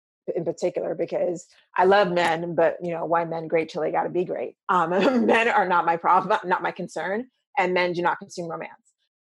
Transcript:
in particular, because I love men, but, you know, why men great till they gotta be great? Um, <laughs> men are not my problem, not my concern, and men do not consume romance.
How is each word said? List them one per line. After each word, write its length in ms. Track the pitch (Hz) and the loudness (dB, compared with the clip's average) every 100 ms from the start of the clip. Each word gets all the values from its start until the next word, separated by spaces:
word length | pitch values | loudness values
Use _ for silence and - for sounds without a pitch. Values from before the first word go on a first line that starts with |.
| _ _ - | _ _ -8
in 100 | 170 | -6
particular, 520 | 165 - - - 180 170 | -6 -4 -4 -4 -6 -6
because 500 | 170 170 180 208 - _ _ - | -6 -4 -4 -4 -12 _ _ 2
I 80 | |
love 260 | 185 196 190 | 4 6 4
men, 460 | 175 170 165 175 165 | 2 2 0 -2 2
but, 220 | 160 - | 2 0
you 80 | 175 | -6
know, 140 | 165 | -6
why 220 | 160 170 170 | 0 0 0
men 200 | 165 160 | -6 -2
great 220 | 165 160 | -2 -2
till 140 | 170 | -4
they 100 | 156 | -2
gotta 160 | 170 165 | -2 -2
be 160 | 165 | -2
great? 320 | 180 - 123 - - | -4 -6 -8 -8 0
Um, 220 | 185 165 | 0 2
<laughs> 340 | 185 - 254 208 | 2 2 4 4
men 220 | 226 233 | 4 4
are 200 | 214 185 | 2 2
not 180 | 175 165 | 2 2
my 100 | 165 | 0
problem, 400 | 170 180 180 214 180 | 2 2 4 0 0
not 160 | 175 | -2
my 100 | 170 | -2
concern, 560 | - 175 180 170 208 254 _ _ - | -6 -8 -8 -6 -6 -8 _ _ -2
and 180 | 185 | 0
men 180 | 180 180 | 2 0
do 100 | 170 | 0
not 160 | 175 - | -2 -2
consume 300 | 196 - 170 | -6 -12 -10
romance. 220 | 165 - - _ _ _ _ _ | -10 -12 -16 _ _ _ _ _